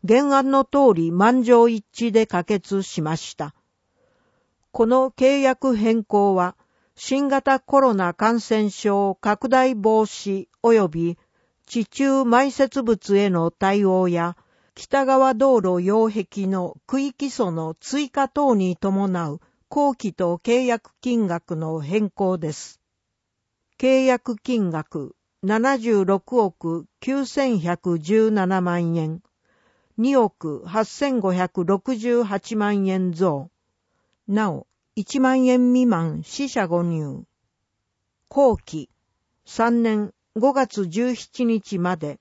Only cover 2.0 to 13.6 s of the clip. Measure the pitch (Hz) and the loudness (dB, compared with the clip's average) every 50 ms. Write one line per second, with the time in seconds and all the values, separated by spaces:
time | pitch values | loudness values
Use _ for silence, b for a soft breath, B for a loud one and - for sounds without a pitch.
2 | 233 233 202 226 220 220 - 233 233 - 214 196 - - 196 196 190 - - - | -4 0 2 2 0 2 -2 -6 -2 -2 -4 -4 -2 -4 -6 -6 -4 -6 -6 -6
3 | 156 156 165 156 - - - _ 151 143 - _ _ _ _ _ _ _ _ _ | -4 -4 -4 -6 -8 -12 -12 _ -12 -12 -12 _ _ _ _ _ _ _ _ _
4 | _ _ _ _ _ _ _ _ _ _ _ _ _ _ _ - 226 226 247 262 | _ _ _ _ _ _ _ _ _ _ _ _ _ _ _ 0 2 4 4 2
5 | 262 262 _ - 262 262 277 285 269 262 262 _ - 269 247 208 208 226 226 226 | 2 0 _ 2 2 4 4 4 2 0 0 _ 0 0 0 2 2 0 0 0
6 | 208 _ - 208 202 202 190 185 180 180 - _ _ _ _ _ _ _ _ - | -2 _ 0 2 2 2 2 2 0 -2 -4 _ _ _ _ _ _ _ _ -18
7 | - - 262 269 285 277 269 269 - 277 269 262 _ - - 277 269 247 220 196 | -6 -4 -2 -2 0 0 0 0 2 2 0 0 _ 2 2 4 4 4 2 2
8 | 185 175 175 - 220 220 233 233 214 - 233 214 214 208 190 - - 208 202 202 | -2 -4 -4 0 0 0 0 0 -2 0 0 0 0 -2 -4 -4 -2 0 0 0
9 | 202 196 190 _ - 208 214 - - 247 254 262 262 262 262 214 196 220 220 220 | 0 -2 -2 _ -2 -4 -2 -2 0 2 2 4 4 2 0 0 0 2 4 4
10 | 220 202 - - - 196 196 196 - _ _ _ - 226 226 220 196 170 151 165 | 2 0 -4 -10 -6 -6 -6 -6 -6 _ _ _ 2 4 4 4 4 2 0 -2
11 | 170 170 170 _ _ _ _ _ _ _ _ _ _ _ - 240 214 _ _ - | -4 -4 -4 _ _ _ _ _ _ _ _ _ _ _ -6 -6 -6 _ _ -2
12 | 269 269 269 269 269 240 233 247 269 285 240 - 269 - - 277 247 226 226 185 | 0 2 2 2 2 4 4 4 4 2 2 0 -2 0 0 -4 0 0 -2 -2
13 | - - 202 196 202 202 180 170 165 170 _ _ | 0 0 2 2 2 2 0 0 0 -2 _ _